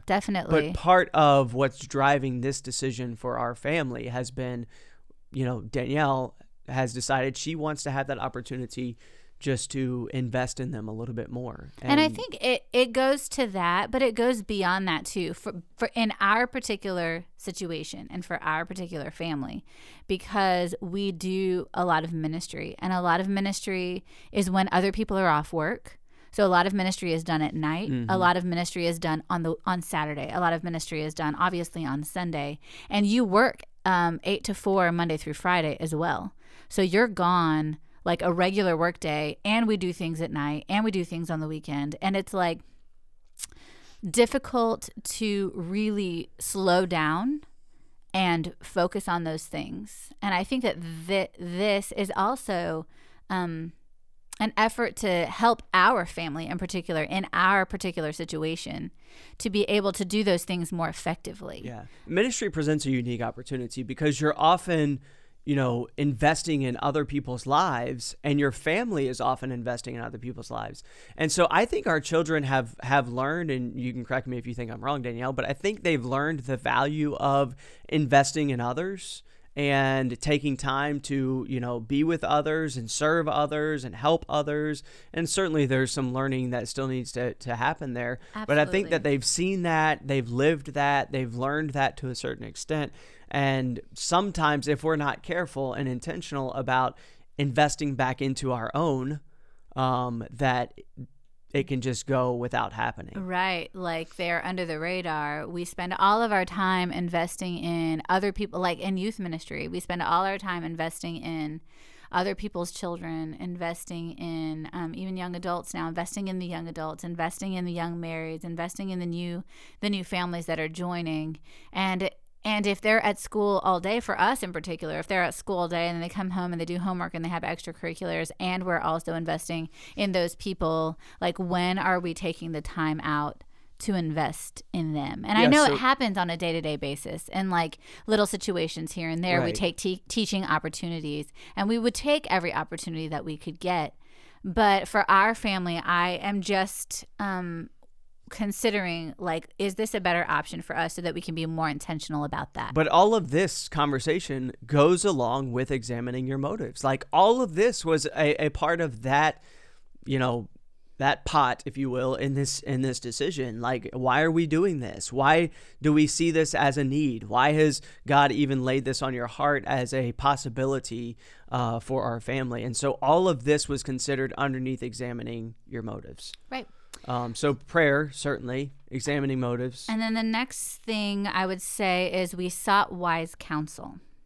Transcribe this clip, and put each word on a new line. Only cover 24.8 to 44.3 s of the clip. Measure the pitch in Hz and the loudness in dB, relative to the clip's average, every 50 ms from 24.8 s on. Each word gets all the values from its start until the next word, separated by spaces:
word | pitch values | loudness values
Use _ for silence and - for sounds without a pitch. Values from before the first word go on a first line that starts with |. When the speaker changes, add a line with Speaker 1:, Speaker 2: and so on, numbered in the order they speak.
| 185 196 196 | 4 4 2
Speaker 1:
people | 214 220 - 202 190 | 0 0 0 2 2
are | 190 175 | 4 4
off | 151 151 151 - | 4 4 2 0
work. | - 165 151 165 254 - - - - - - - - - - - | -2 -2 0 0 -2 -4 -8 -14 -20 -20 -20 -20 -20 -20 -20 -6
So | - - 208 | 0 4 4
a | 185 | 6
lot | 180 175 175 | 6 6 6
of | 190 190 | 4 2
ministry | 202 185 185 185 - 190 175 | 2 2 0 0 -2 0 0
is | 160 160 165 | 0 0 0
done | 175 160 156 | 0 0 0
at | 156 - - | 0 0 -2
night. | 156 156 151 160 175 208 151 | -2 -2 0 0 -2 -2 -2
Speaker 2:
Mm-hmm. | 135 123 120 113 | -2 -2 0 0
Speaker 1:
A | 190 185 | 2 4
lot | 185 175 180 180 | 6 4 4 4
of | 175 | 2
ministry | 180 170 170 175 - - 180 170 170 | 0 0 -2 -2 -2 -2 -2 0 0
is | 170 165 | 0 0
done | 175 165 156 156 - - | 0 -2 -2 -2 -2 -2
on | 180 175 165 | -2 -2 0
the, | 160 165 - - | -2 -2 -2 -2
on | 185 180 175 | -2 -2 -2
Saturday. | 165 - - 156 151 151 147 143 131 - | -2 -4 -2 -2 -2 -2 -4 -6 -6 -4
A | - 180 | -2 0
lot | 175 170 170 | 2 2 2
of | 165 160 | 0 -2
ministry | 175 165 160 - - 165 151 | -4 -4 -6 -6 -4 -4 -4
is | 156 156 160 | -4 -4 -4
done, | - 160 151 147 | -2 -2 -2 0
obviously, | - - 185 185 175 165 - - 170 160 | 2 0 0 0 0 -4 -6 -6 -6 -4
on | 131 131 143 151 | -4 -4 -4 -4
Sunday. | - - 185 180 170 165 147 143 143 151 - - - - - - - | -6 -6 -4 -4 -4 -4 -4 -4 -6 -8 -10 -14 -18 -20 -16 -8 -2
And | - 208 208 | 2 4 4
you | 202 220 247 247 | 6 6 4 4
work, | 196 185 214 254 - - - - - - - - | 6 6 6 6 4 2 -2 -10 -20 -10 -2 0
um, | 185 185 175 175 170 165 - - | 2 4 4 4 2 0 -2 -2
eight | - 202 - - | -2 -2 -2 -2
to | - 196 | -4 -6
four | - - 202 190 190 180 170 170 | -2 0 2 4 4 4 4 4
Monday | 170 170 165 156 156 | 2 0 0 -2 -4
through | - 156 147 | -4 -6 -6
Friday | - - 180 180 175 160 151 139 - | -2 0 2 2 4 2 0 -2 -2
as | - 156 160 | -4 -2 -2
well. | 151 170 170 143 - 190 190 - - - - - - - - | 0 0 0 0 -2 -4 -8 -12 -16 -20 -20 -20 -20 -16 -4
So | - 208 | 0 2
you're | 190 180 170 208 247 233 | 2 4 6 4 4 4
gone, | 196 - 180 175 180 175 170 160 156 156 156 156 151 - - - - - - | 2 2 2 4 4 4 4 4 2 2 0 -2 -4 -6 -10 -16 -18 -6 -2
like, | 180 170 170 | 0 0 2
a | - 180 170 | 2 2 2
regular | 175 180 185 190 208 196 185 165 | 4 2 2 4 2 2 4 4
work | 156 170 175 170 - | 2 2 0 0 -2
day, | - 156 151 151 151 151 - - - | -2 -2 -2 0 -2 -2 -4 -4 0
and | 202 214 226 233 214 | 0 2 4 4 4
we | 214 185 | 2 2
do | 185 180 170 | 0 -2 -2
things | - 175 160 165 156 | -2 -4 -4 -2 -4
at | 165 - | -4 -4
night, | 165 156 143 147 147 151 - - | -2 -2 -2 -2 -2 -4 -4 -2
and | 190 208 220 | 0 0 2
we | 220 | 2
do | 190 190 170 | 0 0 -2
things | - 175 165 170 160 | -2 -4 -6 -4 -4
on | 165 156 | -4 -4
the | 156 151 | -4 -4
weekend. | 156 156 151 - 147 143 143 147 147 - | -6 -6 -6 -6 -4 -4 -4 -4 -4 -2
And | - 190 196 196 | -2 0 0 0
it's, | 190 - - | -2 -2 -2
like, | 190 180 170 165 120 - - - - - - - - - - - - - - - - - - - - - - - - - - - - - 180 | 0 0 0 -2 -4 -8 -16 -20 -20 -20 -20 -20 -20 -20 -20 -20 -20 -20 -20 -14 -12 -12 -12 -12 -16 -20 -20 -20 -20 -20 -20 -14 -10 -8 0
difficult | 151 240 233 233 | 4 4 4 4